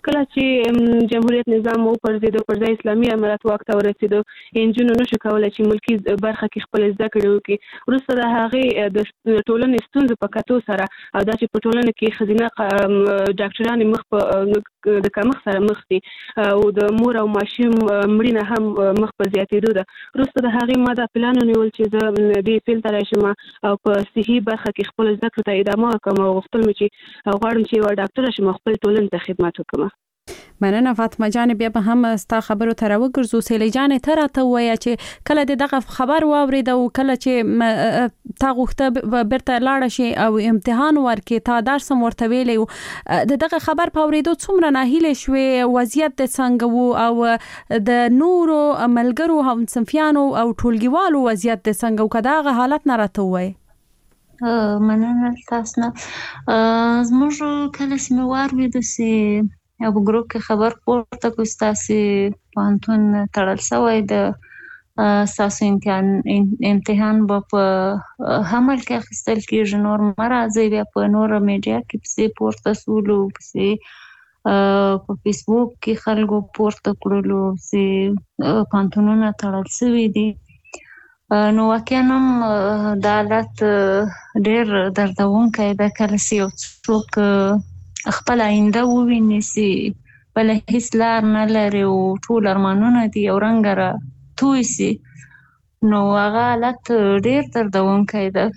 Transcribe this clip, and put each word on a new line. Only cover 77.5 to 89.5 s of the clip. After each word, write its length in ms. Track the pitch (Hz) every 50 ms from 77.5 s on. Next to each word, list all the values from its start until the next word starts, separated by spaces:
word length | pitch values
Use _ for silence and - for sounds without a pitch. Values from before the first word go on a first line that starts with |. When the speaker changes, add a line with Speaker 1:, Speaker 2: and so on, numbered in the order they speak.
| 190 190 -
Speaker 3:
چې، 160 | - - 202 196 190 190 190 196 196 202 202 - _ _ - - - - 220 208 - -
پوهنتونونه 560 | 196 196 185 - 208 208 208 220 220 220 214 208 - -
تړل 240 | 202 190 190 190 - - -
شوي 260 | 247 247 233 240 226 220 - 208
دي. 80 | 214 214 202 - _ _ _ _ _ - - - - - - - - _ _ _ _ _ 208 208 214 214 214
نو 160 | 220 220 220
واقعاً 320 | 220 226 226 - 262 262 254 254
هم، 160 | 262 262 262 262 254 240 233 220 214 208 190 202 214 208 208 214 208 202 190
دا 100 | 208 208
حالت، 480 | 214 208 208 220 226 220 220 - - 220 214 208 202 196 190 190 196 208 202 170 - - - - 220 196
ډېر 200 | 214 220 233 233 214 202 196 185 196 185 202
دردونکی 720 | 202 190 185 - 202 202 202 220 240 226 214 - 208 202 202 196
ده. 80 | 202 208 208
کله 200 | - 220 202 208 202 -
چې 60 | - 220 208 196
یو 60 | 196 - - - - - _ -
څوک، 260 | - 220 214 214 - - 214 202 202 202 196 196 196 208 208 - - - - - - - - - - -
خپل 260 | - - - 247 240
آینده 400 | 220 208 208 208 208 208 202 233 240
وویني 500 | 247 240 247 240 240 240 233 220 214 214 208 214
چې 180 | -